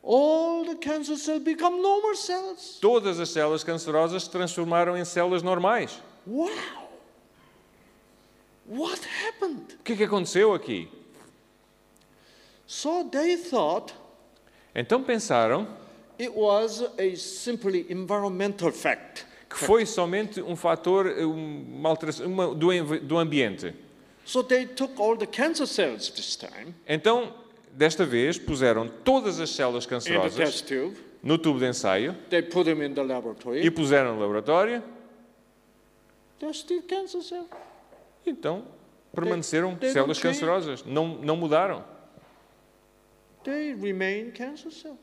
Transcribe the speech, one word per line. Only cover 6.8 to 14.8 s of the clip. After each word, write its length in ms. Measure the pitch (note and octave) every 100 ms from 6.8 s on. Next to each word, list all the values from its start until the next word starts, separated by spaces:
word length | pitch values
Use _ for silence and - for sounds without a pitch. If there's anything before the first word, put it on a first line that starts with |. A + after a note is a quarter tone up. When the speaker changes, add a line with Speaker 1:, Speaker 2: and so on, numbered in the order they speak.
| - - - _ _ _ _ _ _ _ _ _ _ _ _ _ _ _ -
Speaker 1:
What 340 | A3+ E4+ F#4 - - G#4+
happened? 480 | A4+ F#4+ C4 - -
Speaker 2:
O 40 |
que 100 | -
é 20 | G#3+
que 60 |
aconteceu 500 | G#3 G3+ F3 F3 G#3+
aqui? 360 | F3+ - G#2 E2 - - - - _ _ _ _ _ _ _ _ _ _ - - _ _
Speaker 1:
So 380 | - C#4+ F4 C#4+
they 320 | C4+ E4 F4
thought 560 | E4+ B3 D3+ F#3 - - - - _ _ _ _ _
Speaker 2:
Então 280 | -